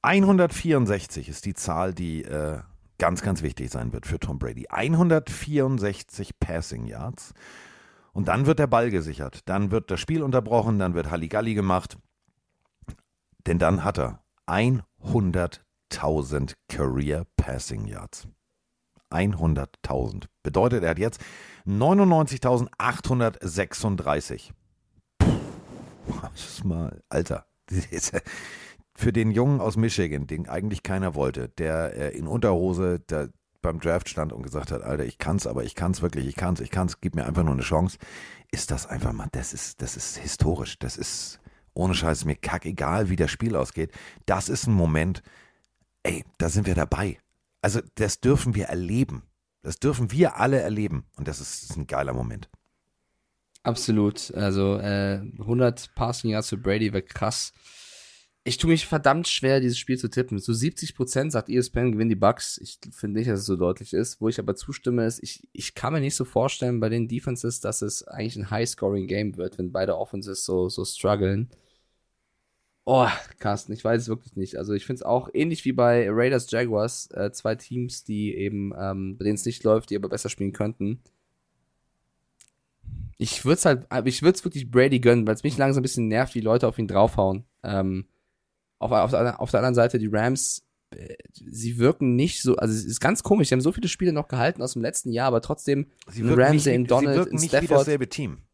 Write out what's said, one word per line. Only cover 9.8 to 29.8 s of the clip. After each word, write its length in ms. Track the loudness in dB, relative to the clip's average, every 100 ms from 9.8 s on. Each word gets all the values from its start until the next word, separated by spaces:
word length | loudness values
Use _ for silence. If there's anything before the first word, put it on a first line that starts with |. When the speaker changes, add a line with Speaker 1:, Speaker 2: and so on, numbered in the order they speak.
| -2
Speaker 1:
das 100 | -6
Spiel 220 | -2 -2
unterbrochen, 560 | 2 0 4 2 4 2
dann 160 | 2
wird 160 | 0 -2
Halligalli 440 | -4 -2 -2 0
gemacht. 420 | 0 2 2 0 -16 _ _ _ _ _ _ _ _ -20 -20 _ _ _ _ -2
Denn 120 | 2
dann 240 | 4 2
hat 160 | 0 -2
er 240 | -4 -6 _ _ -4
einhunderttausend 2000 | 0 2 2 -2 _ -2 0 2 0 -2 -6 _ _ _ -4 0 0 0 -2 -4 -8 _
Career 580 | -4 -2 0 -2 -2 -2 -2
Passing 500 | -2 -4 -6 -8 -8
Yards. 420 | -10 -16 -18 -20 _ _ _ _ _ _ _ _
Einhunderttausend. 1160 | 0 0 2 2 2 -2 -8 -4 -2 -2 -6 -14 _
Bedeutet, 420 | -2 4 4 4
er 60 | 0
hat 80 | 0
jetzt 220 | -2 -4 -18 -20 -20 -12
neunundneunzigtausendzweihundertsechsunddreißig. 3000 | -4 2 4 6 6 6 4 0 2 2 0 -2 -2 -2 0 2 2 0 -6 -2 -4 -2 -2 -2 0 -2 -2 -12 -12 -20 _ _ _ _ _ _
Puh, 140 | 2 2 -4 -16 -18 -20 -20 -18 -10 -10
das 260 | -10 -14 -16
ist 160 | -6
mal, 380 | -4 -2 -4 -8 _
Alter. 380 | -2 -2 -6 -8 _ _
<laughs> 60 | -4 -2 -4 -4 -4 -6 -14 -14 -16 -20 -20 _
Für 180 | -2 0
den 200 | 2 2
Jungen 280 | 4 4 4
aus 160 | 2
Michigan, 520 | 2